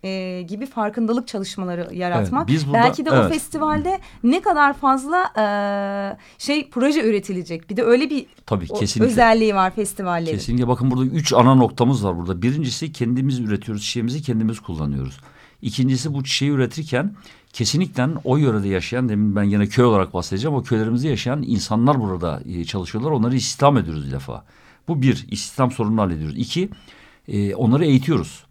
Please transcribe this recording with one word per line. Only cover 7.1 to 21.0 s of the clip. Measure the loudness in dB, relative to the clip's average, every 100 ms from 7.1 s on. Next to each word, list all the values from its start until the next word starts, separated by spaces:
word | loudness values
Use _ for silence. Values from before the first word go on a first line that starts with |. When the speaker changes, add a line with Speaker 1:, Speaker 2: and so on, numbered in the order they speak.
| 0 -2 -8 -6 -10 -6
Speaker 1:
Bir | -2
de |
öyle | 4 4 4
bir | -2 -6 _ -4
Speaker 2:
Tabii, | -4 -2
Speaker 1:
o | -4
Speaker 2:
kesinlikle. | -2 2 2
Speaker 1:
özelliği | 6 6 6 4
var | 2 0
festivallerin. | -2 -6 -4 -4 -2 -2 -4
Speaker 2:
Kesinlikle. | -2 0 2
Bakın | 2 2
burada | 2
üç | 0 0 2
ana | 6 8
noktamız | 8 6 4 2 2
var | 0 -2
burada. | -4 -2
Birincisi | 0 0 -4 -4 -8
kendimiz | -4 -2 0 0 0
üretiyoruz, | -2 -4 -4 -6
çiçeğimizi | -4 -4 -4 -4
kendimiz | -2 0 0 -2
kullanıyoruz. | -8 -6 -4 -4 -6 -10 -20 -20 -20 _
İkincisi | -8 0 0 0 -2
bu | -6
çiçeği | -4 -2 0
üretirken | 0 -2 -4 -4 -2 -4 -8 -20 -20 _
kesinlikle | -4 -2 0 -2 -2 -2 -2
o | 0 2
yörede | 2 2 0
yaşayan, | -2 -2 -2 0
demin | 2 2 2
ben |
yine | 2 2 2
köy | 4
olarak | 4 4 2
bahsedeceğim, | -4 -4 -4 -2 -2
o |
köylerimizde | 0 0 0 0